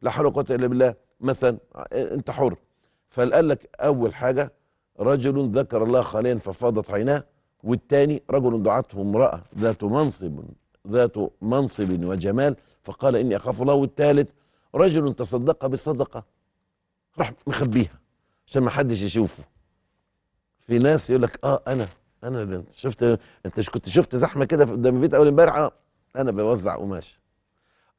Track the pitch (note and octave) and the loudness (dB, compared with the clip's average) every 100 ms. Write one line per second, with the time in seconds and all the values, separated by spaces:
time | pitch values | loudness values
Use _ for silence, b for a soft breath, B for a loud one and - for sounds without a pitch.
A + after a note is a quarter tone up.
0 | A#2+ A2 D3 C#3+ C3+ B2 B2 B2+ B2+ A2+ | -6 0 0 0 -2 0 0 2 2 0
1 | _ - B2+ C3 B2+ A2 _ - - C3 | _ -8 -4 0 0 -2 _ -18 -8 -6
2 | A2 B2+ C3+ - B2+ E2+ _ _ _ _ | -4 -6 -6 -2 -2 -2 _ _ _ _
3 | _ - B2 D3+ D#3+ C3+ - - D3 C3+ | _ -2 2 4 4 0 -6 -4 -2 0
4 | A2+ - B2+ C3+ C#3 _ _ _ _ - | -2 -2 -2 -2 -4 _ _ _ _ -4
5 | A2 C#3 C3 C#3 C3 A2+ - A#2 A2+ B2 | 0 0 0 0 0 -2 -2 -2 2 0
6 | A2 G#2+ B2 A#2 G2 F#2 A#2+ G#2+ G2 G2+ | 0 -2 -2 -2 -6 -4 -2 -2 -4 -4
7 | B2 C#3+ - _ _ _ G#2+ B2 - C#3 | -2 -2 -6 _ _ _ -4 -4 0 2
8 | D3 D3 - C#3 B2 A2+ G2+ A#2 - G2 | 2 0 -2 0 0 0 0 0 -2 -6
9 | G2+ G#2+ - E2+ - - A2+ G#2+ G#2 C3 | -2 2 0 0 -12 -4 -2 -2 -2 0
10 | D3 F#2+ F2+ C#2+ D#2+ - _ _ G2 A#2 | -2 -4 -10 -10 -14 -20 _ _ -4 0
11 | A#2+ G#2+ F#2+ - G#2+ C3 C3+ - F#2+ F2+ | 0 0 -6 -6 -2 0 0 -2 -2 -2
12 | F2 F#2+ G2 A2+ C#3+ - b b - - | -2 -4 -2 0 0 -2 b b -18 -2
13 | C3+ A#2 B2 G2+ B2 G#2 C3+ C#3+ C#3 - | 0 0 0 -2 -4 -2 0 2 0 0
14 | D3 C#3+ - _ _ _ _ C#3 F#3 D#3+ | 2 2 0 _ _ _ _ 2 2 2
15 | C#3+ A#2 A2+ B2+ C3 - C3 C3 D#3 B2+ | -2 -4 -4 -4 -2 -2 -2 -6 -4 -4
16 | A2 A#2+ - _ _ _ _ _ _ _ | -4 -8 -18 _ _ _ _ _ _ _
17 | _ - A2+ - C#3+ C3+ C3+ A#2 G2 - | _ -8 -8 -8 -8 -4 0 0 0 -6
18 | _ _ _ _ _ C3+ B2 C#3 C3+ G#2 | _ _ _ _ _ -2 0 0 0 0
19 | G2 A2+ G2 - - _ _ _ _ _ | -2 0 -2 -4 -20 _ _ _ _ _
20 | _ _ _ _ _ _ - A#2+ C3+ D#3 | _ _ _ _ _ _ -2 2 4 2
21 | - B2+ A#2+ - C#3 C3+ - C3 G2 - | 2 2 0 -2 -2 -2 -2 -4 -6 -10
22 | _ _ A#2+ B2+ G2+ F#2 E2 - C3+ G#2+ | _ _ -10 -8 -6 -8 -12 -10 -8 0
23 | A#2+ A2 b b F#2 - - - - D#3 | 2 2 b b -10 -6 -6 -6 -2 0
24 | - B2+ D#3 C#3+ C3+ D#3 B2+ A2+ B2+ B2+ | 2 0 -2 0 0 2 2 2 2 2
25 | D#3 C#3 D3 C#3+ E3+ D3+ D3 - _ _ | 2 4 6 6 6 4 -2 -4 _ _
26 | _ C3 C3 G2+ G#2+ A#2 F#2+ - G2 F2+ | _ -6 -4 0 0 0 -2 -6 -8 -10
27 | - _ _ _ _ _ _ _ _ | -12 _ _ _ _ _ _ _ _